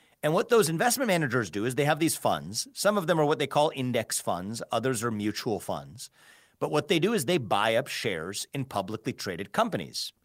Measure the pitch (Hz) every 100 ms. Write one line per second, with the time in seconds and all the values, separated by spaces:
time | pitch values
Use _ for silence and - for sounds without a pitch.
0 | _ _ 151 175 226 233 165 165 - -
1 | 175 175 143 123 101 101 117 127 143 156
2 | 156 - 117 82 76 110 - - 190 208
3 | 165 165 147 151 143 151 151 139 127 120
4 | 110 - - 87 95 113 - 113 127 120
5 | 117 107 104 101 123 98 - 82 69 -
6 | - _ - - _ - 147 151 147 170
7 | 185 226 123 180 113 101 110 113 127 -
8 | 120 85 82 104 - 139 131 101 95 107
9 | - - 104 87 101 - 233 127 69 -
10 | - -